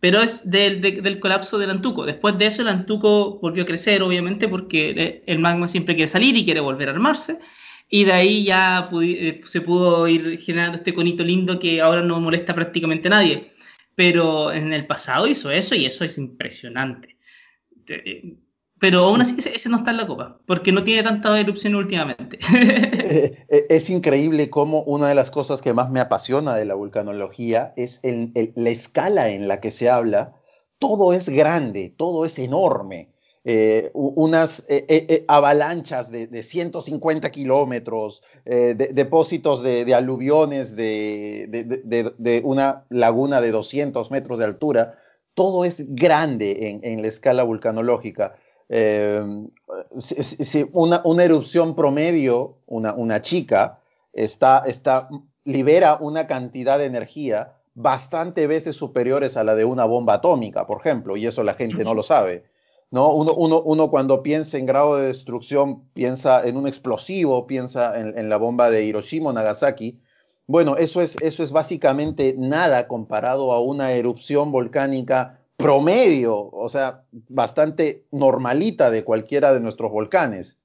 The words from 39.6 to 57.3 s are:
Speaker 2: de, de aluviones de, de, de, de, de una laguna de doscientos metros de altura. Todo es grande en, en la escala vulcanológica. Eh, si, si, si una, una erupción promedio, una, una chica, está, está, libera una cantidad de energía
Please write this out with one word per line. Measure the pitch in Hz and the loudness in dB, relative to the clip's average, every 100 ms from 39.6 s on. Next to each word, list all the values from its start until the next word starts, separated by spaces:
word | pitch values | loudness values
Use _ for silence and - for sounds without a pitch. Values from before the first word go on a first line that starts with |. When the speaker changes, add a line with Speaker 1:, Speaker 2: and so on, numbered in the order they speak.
Speaker 2:
de, | 127 123 120 | 0 -2 2
de | |
aluviones | 123 127 127 131 151 151 139 117 107 | 2 2 -4 0 2 2 -2 -8 -6
de, | 113 107 107 104 104 104 104 | -4 -4 -4 -6 -8 -12 -10
de, | 113 | -10
de, | 117 - | -8 -8
de, | 113 117 117 - | -4 -2 -2 -4
de | 117 117 | -2 0
una | 127 135 139 135 _ | 0 0 0 -2 _
laguna | 120 117 117 139 139 | 0 2 2 0 0
de | 120 | 0
doscientos | 110 110 135 143 131 113 | -2 -4 -4 -4 -4 -6
metros | 135 131 120 | -6 -6 -4
de | |
altura. | 110 101 151 123 117 - _ _ _ | -4 -2 0 2 0 -4 _ _ _
Todo | - 190 185 | -2 0 2
es | 180 175 139 | -2 -4 -10
grande | 131 175 156 160 120 104 101 107 | 0 2 4 2 -2 -4 -4 -6
en, | 104 | -8
en | 120 110 | -8 -6
la | 110 | -6
escala | 107 139 123 | -2 0 2
vulcanológica. | 123 110 113 110 117 117 113 92 98 - _ _ _ | 2 -2 -4 -4 -2 -2 -4 -8 -8 -8 _ _ _
Eh, | 117 107 107 104 104 104 104 107 _ _ 95 - - | 0 2 2 0 -2 -4 -10 -14 _ _ -14 -14 -16
si, | - 143 | -10 -8
si, | 135 - | -8 -6
si | 143 151 143 | -4 -2 0
una, | 180 165 170 | 2 2 2
una | 170 165 | 2 4
erupción | 175 160 156 170 165 | 4 4 2 0 0
promedio, | 151 147 139 160 170 135 120 139 _ _ | 2 0 2 0 0 2 0 -2 _ _
una, | 117 110 | -6 -4
una | 113 117 104 | -4 -2 -2
chica, | - 175 147 104 104 - _ _ _ | -2 -4 2 2 2 -2 _ _ _
está, | - 110 - 131 135 135 | -4 -4 2 4 4 2
está, | 123 - 131 131 147 _ _ | -4 0 0 -2 -16 _ _
libera | - 135 131 165 175 151 | -6 -2 4 6 6 4
una | 151 156 160 | 0 -4 -4
cantidad | 135 123 127 123 139 | -6 -6 -6 0 0
de | |
energía | 143 123 104 - 143 | 0 -4 -8 -10 -4